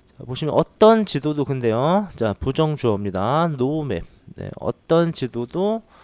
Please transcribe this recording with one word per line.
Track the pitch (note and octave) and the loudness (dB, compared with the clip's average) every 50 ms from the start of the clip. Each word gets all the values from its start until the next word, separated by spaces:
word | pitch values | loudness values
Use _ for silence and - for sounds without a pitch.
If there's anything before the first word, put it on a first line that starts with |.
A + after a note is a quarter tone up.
| _ _ _ | _ _ _
자, | - - | -16 -12
보시면 | A#2+ B2+ B2+ D#3 D3+ - | -10 -8 -6 -4 0 2
어떤 | B2 D#3+ - _ - G#3+ G#3+ A3+ A3 G#3+ | 0 0 0 _ 6 6 8 8 6 2
지도도 | - - C#3+ C3 D3+ D3+ D3 C#3 | 0 -2 -2 -2 -2 0 0 -2
근데요. | C#3+ C#3 C3 A#2+ A2+ A2 A#2 C3 D#3 F3+ G#3 G#3+ E3+ - | -2 -2 0 0 0 2 2 2 2 2 0 0 -4 -4
자, | - A2+ G#2+ G2 | -2 -2 -2 -2
부정주어입니다. | - - C3 C3+ - D#3+ D#3 D3+ - - A#2 G#2 G2 G2+ G2+ F2+ F#2 G2 A2+ C#3 D#3 E3+ E3+ D3+ | -2 -4 -2 0 2 2 0 0 0 0 0 0 0 -2 -4 -2 -2 0 0 0 0 0 0 0
No | C3 B2 C3+ D3+ D#3+ D3 | -2 -2 -2 -2 -2 -2
map. | C3+ G2+ E2+ - - - _ _ - - | -4 -4 -6 -6 -10 -16 _ _ -18 -14
네, | - - - - - | -12 -12 -12 -10 -8
어떤 | - G#2+ - _ _ - E3 E3 E3+ E3+ | -6 -6 -6 _ _ 0 2 2 2 0
지도도 | D#3+ - C3+ A#2+ - A#2 A#2+ B2+ - E3+ F#3+ G#3 A3 A3+ - _ _ - | -2 -4 -6 -6 -4 -6 -6 -6 -4 -2 -2 -2 -2 -4 -8 _ _ -20